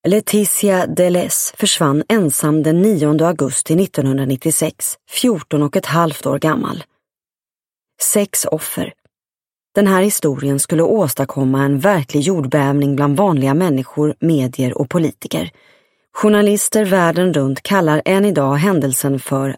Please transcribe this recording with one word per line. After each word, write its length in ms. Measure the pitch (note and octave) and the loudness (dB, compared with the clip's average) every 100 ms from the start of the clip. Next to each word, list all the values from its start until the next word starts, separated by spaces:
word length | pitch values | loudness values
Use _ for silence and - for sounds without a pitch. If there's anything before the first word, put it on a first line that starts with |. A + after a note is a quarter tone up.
| F3 | 0
Laetitia 800 | G#3 - G#3 G3+ - G3+ F#3 F3 | 0 2 0 0 0 0 0 0
Delez 680 | D#3 F3+ F3+ D#3 - - - | 0 2 2 -2 -4 -6 -2
försvann 480 | G#3 - D#3 C#3+ - | -2 0 2 2 0
ensam 540 | A3+ D#3+ - D3+ D#3 | 0 0 0 0 0
den 200 | D3+ E3+ | 2 2
nionde 460 | G#3 F#3 D3 D3+ E3 | 2 2 2 2 0
augusti 460 | E3 C#3 - - | 0 -2 -4 -2
nittonhundranittiosex, 1200 | D#3+ F#3+ - C3+ C3+ C3+ C3 E3 - D#3+ - - - _ | 0 0 0 -2 0 -2 -2 -2 -2 -4 -6 -10 -10 _
fjorton 520 | - B3 F#3 - D3+ | -2 0 0 -2 -2
och 140 | D3 F#3+ | 0 -2
ett 100 | - | -2
halvt 400 | D#3+ E3+ D3 C#3+ | 0 0 -2 -4
år 120 | C#3+ | -2
gammal. 460 | D#3 D3+ - F3 - _ _ _ _ _ _ _ _ _ _ _ | 0 -2 -4 -8 -14 _ _ _ _ _ _ _ _ _ _ _
Sex 420 | - G#3 G3+ - | -2 0 0 -4
offer. 480 | - D#3+ - - F3 - _ _ _ _ _ _ _ | -4 -4 -6 -8 -8 -10 _ _ _ _ _ _ _
Den 120 | - G3+ | 0 2
här 160 | F#3+ | 4
historien 560 | G3+ - D#3 C3 C#3 C#3 | 2 0 -2 -2 -2 -2
skulle 240 | - D#3+ | 0 0
åstadkomma 840 | E3 A3 D3+ - C3+ - C3 C3+ | 2 2 0 -2 -4 -2 0 0
en 140 | C#3 C#3 | 0 2
verklig 420 | F3 F#3+ C3+ D3 | 2 0 0 -2
jordbävning 760 | D3 F3+ C3+ D3+ C#3 C#3+ C#3+ C3+ | 0 -2 0 0 0 0 0 0
bland 200 | C#3+ C#3+ | 0 2
vanliga 380 | G3+ D3 C3+ | 2 2 0
människor, 600 | D3 F#3 C3+ C3 - D3+ - | 0 0 -2 -4 -2 -2 0
medier 580 | E3 D3+ B2+ B2 B2+ - | 0 0 0 -2 -4 -2
och 120 | C#3+ | -4
politiker. 600 | F3 D#3 - - D#3+ E3+ - _ _ _ _ _ | -2 -2 -4 -8 -8 -8 -12 _ _ _ _ _
Journalister 680 | - G#3+ G#3 G#3 G#3 - A3 | -2 2 4 4 2 0 -2
världen 500 | G3+ F#3+ E3+ E3+ F#3 | 2 2 2 2 0
runt 280 | D3+ C3+ C3+ | 0 -2 -4
kallar 400 | - G3 D#3+ D3+ | -2 0 2 2
än 200 | - F#3+ | 2 2
idag 300 | G#3 D#3 C#3 | 2 2 0
händelsen 680 | C#3+ G3 F3 C#3 C3 C#3+ C3+ | 2 2 2 0 -2 -2 -2
för 360 | - C3+ C3+ | -2 -4 -4